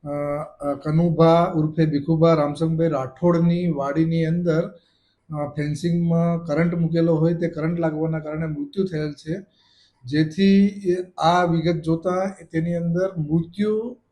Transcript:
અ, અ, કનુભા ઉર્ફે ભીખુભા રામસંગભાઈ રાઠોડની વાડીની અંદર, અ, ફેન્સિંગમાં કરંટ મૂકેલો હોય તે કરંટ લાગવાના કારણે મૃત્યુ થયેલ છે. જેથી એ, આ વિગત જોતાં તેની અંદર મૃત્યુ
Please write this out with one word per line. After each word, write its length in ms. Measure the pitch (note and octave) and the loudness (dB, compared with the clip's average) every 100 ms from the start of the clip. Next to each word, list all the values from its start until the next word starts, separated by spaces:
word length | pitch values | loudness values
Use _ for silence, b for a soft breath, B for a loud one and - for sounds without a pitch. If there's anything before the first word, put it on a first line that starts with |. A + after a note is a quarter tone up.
| D3 | -8
અ, 340 | C#3+ D3 D3 D3+ - | -8 -6 -6 -8 -8
અ, 140 | C#3+ | -6
કનુભા 760 | C#3+ D#3 D#3 E3+ D3+ E3 E3 F3 D#3+ | -6 -2 0 2 4 6 6 4 2
ઉર્ફે 300 | D3+ D#3 D#3+ | -2 2 0
ભીખુભા 480 | C#3+ C#3+ E3 E3 | 0 0 2 4
રામસંગભાઈ 560 | E3 D3 D3 D#3+ D#3+ E3 | 4 2 0 -2 0 0
રાઠોડની 760 | D3 C3 - F3 E3+ E3+ F3 F3+ | 0 -4 0 2 4 2 2 0
વાડીની 580 | D3 C#3 D3 D#3+ E3 D#3+ | -2 -2 0 0 2 0
અંદર, 540 | E3+ F3 D#3 A2+ - b b b b _ | 0 0 0 -2 -8 b b b b _
અ, 180 | D3+ D3 | -8 -6
ફેન્સિંગમાં 1000 | D3 D3 D3 E3+ E3+ E3+ E3 E3+ E3+ E3+ | -4 -4 -4 -2 0 0 2 0 -2 -2
કરંટ 300 | D3+ E3+ E3+ | -2 0 0
મૂકેલો 400 | E3 E3 E3 D#3+ | 0 2 2 2
હોય 180 | E3 | 2
તે 140 | E3+ E3+ | 0 -2
કરંટ 320 | D#3+ D#3 E3+ | -2 -4 -2
લાગવાના 400 | E3 D3+ D#3+ D#3+ | -2 -2 -4 -4
કારણે 260 | D3+ D#3 D#3+ | -6 -8 -6
મૃત્યુ 400 | D3 C#3+ G3 F#3+ | -6 -8 -4 -4
થયેલ 280 | D#3+ D3+ | -4 -6
છે. 320 | D3 D#3 F3+ F#3+ b b b b _ B2 | -8 -8 -8 -8 b b b b _ -4
જેથી 640 | D3 D#3 D#3 G3 G3 G3+ | 0 0 2 4 6 4
એ, 280 | G3 G3 F3+ F3+ - | 0 -2 -2 -4 -2
આ 260 | D#3 F3+ | 2 2
વિગત 380 | F3 E3 D#3+ E3 | 2 0 0 -2
જોતાં 640 | D#3+ E3 F3 F3+ G3 F#3+ E3 | -2 -2 -2 -2 -4 -8 -8
તેની 280 | E3 E3+ | -4 -2
અંદર 440 | E3+ E3+ E3+ F#3+ F#3 | -2 -2 -2 -2 -4
મૃત્યુ 800 | D3 E3 E3 G3 G#3 G#3+ A#3+ B3+ _ | -2 -2 -2 -4 -2 -2 -4 -12 _